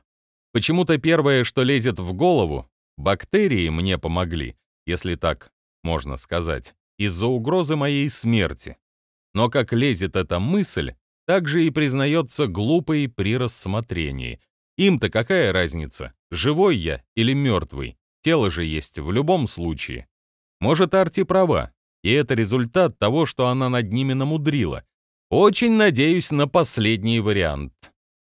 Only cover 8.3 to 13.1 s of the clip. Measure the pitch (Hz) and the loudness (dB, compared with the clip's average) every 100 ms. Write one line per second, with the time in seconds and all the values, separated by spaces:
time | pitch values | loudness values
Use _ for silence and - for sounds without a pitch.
8.3 | 113 85 - - - _ _ _ _ _ | 2 0 -4 -14 -18 _ _ _ _ _
9.3 | 98 117 139 113 117 139 92 92 95 85 | 0 0 2 0 2 2 0 -2 -2 -2
10.3 | 87 117 202 175 - 67 - _ _ - | -2 0 0 -2 -4 -6 -8 _ _ 0
11.3 | 190 151 165 160 147 147 135 139 160 135 | 0 2 2 2 2 0 0 0 0 -2
12.3 | - 131 87 110 170 165 151 135 | -2 -2 0 0 0 2 -2 -2